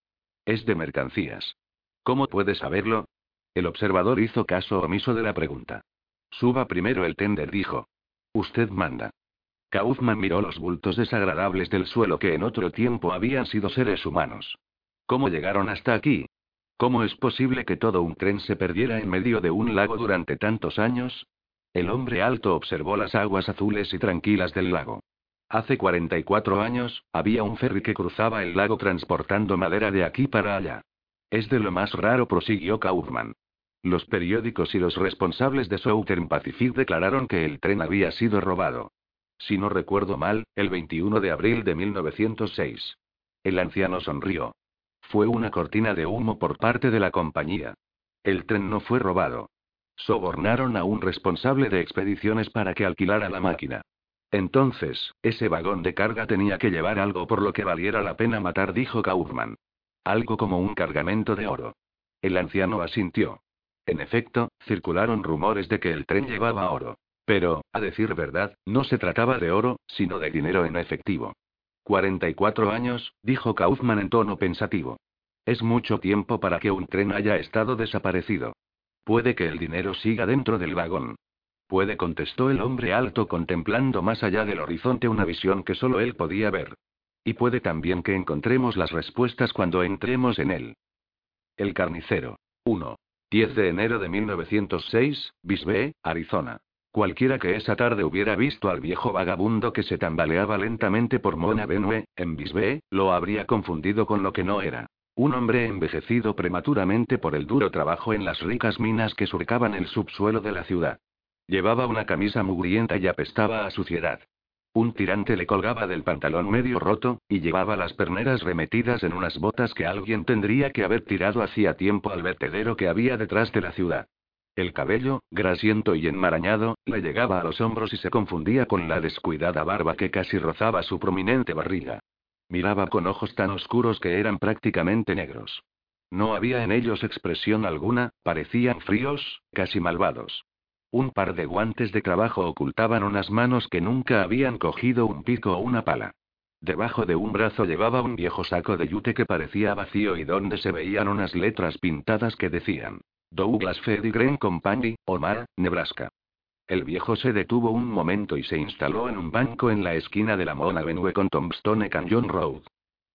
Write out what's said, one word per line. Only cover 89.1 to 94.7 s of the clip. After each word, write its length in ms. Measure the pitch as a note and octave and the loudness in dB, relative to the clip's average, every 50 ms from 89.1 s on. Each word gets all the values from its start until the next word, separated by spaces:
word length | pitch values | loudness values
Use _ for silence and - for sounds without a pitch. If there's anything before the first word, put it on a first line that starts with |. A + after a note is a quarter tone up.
| - - B2 B2 A#2+ - B2+ A2+ - | 0 0 0 0 2 0 0 0 0
cuando 300 | - G2 F2 E2 F#2 F2+ | 0 0 2 2 2 2
entremos 560 | F2+ G2 - - A2+ B2+ B2+ B2+ B2 A2 - | 2 0 -2 -2 -2 0 2 2 2 2 2
en 120 | C#2+ F2+ | 0 0
él". 260 | F#2 D#2 B1 A1+ - _ _ _ _ _ _ _ _ _ _ _ _ _ _ _ _ | 0 -2 -4 -10 -14 _ _ _ _ _ _ _ _ _ _ _ _ _ _ _ _
El 180 | - G2+ G2+ F2 | -4 -2 -2 0
carnicero. 640 | - F#2 E2 E2+ E2+ D#2+ - G#2+ E2 C#2+ A#1+ G#1+ - _ _ _ _ - | 0 0 0 -2 -4 -4 -2 -2 -2 -2 -4 -10 -14 _ _ _ _ 0
Uno. 320 | A#2+ A2 - D2+ B1 G#1+ - _ _ _ _ _ - | 0 0 0 0 -6 -10 -12 _ _ _ _ _ 0
Diez 240 | G2 G#2+ A2 G#2+ B2 | 2 4 4 4 4
de 140 | A2+ G2+ F2 | 2 2 2
enero 300 | E2+ F2+ G#2+ A2+ A#2+ A2 | 2 2 0 0 0 0
de 100 | G2 E2+ | -2 -2
mil 180 | F2 G2+ A2 | -2 -2 -2
novecientos 600 | G#2+ G2 E2+ D#2+ - G#2 G#2+ G2 F#2 | -2 -2 -4 -4 0 0 0 0 0